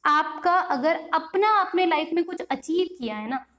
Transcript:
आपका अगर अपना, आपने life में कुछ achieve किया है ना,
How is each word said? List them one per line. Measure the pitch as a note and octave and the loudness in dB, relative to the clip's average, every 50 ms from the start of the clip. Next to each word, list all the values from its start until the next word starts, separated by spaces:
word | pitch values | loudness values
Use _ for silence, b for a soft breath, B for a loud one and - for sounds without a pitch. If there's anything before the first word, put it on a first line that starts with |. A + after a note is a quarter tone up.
| - | 0
आपका | - D4 D4+ D#4 D#4 - - - F4 F4 | 2 2 2 2 0 -4 -2 0 2 2
अगर | F#4 - - C#4+ C4 B3+ D#4 E4 D#4+ D#4+ - - | 2 2 0 -2 0 2 0 0 0 -2 -2 -2
अपना, | D#4+ D#4+ - - F#4+ G#4 | -2 -2 -2 0 2 4
आपने | A4 A4 G4+ F#4 - - F4 F#4 | 4 4 4 2 2 2 2 2
life | F4 D#4+ D4+ D#4+ E4 E4 | 2 2 0 0 0 0
में | E4+ E4 | -2 -2
कुछ | F4 F4+ - | -2 -6 -8
achieve | - - C4+ C4+ - - D#4+ F4+ F#4 E4 - - | -6 -6 -6 -6 -4 -2 0 0 0 -2 -4 -6
किया | B3 A3 G#3+ | -8 -6 -6
है | G#3+ G#3+ A3 | -6 -6 -6
ना, | G#3+ D#3 - - _ | -6 -8 -8 -12 _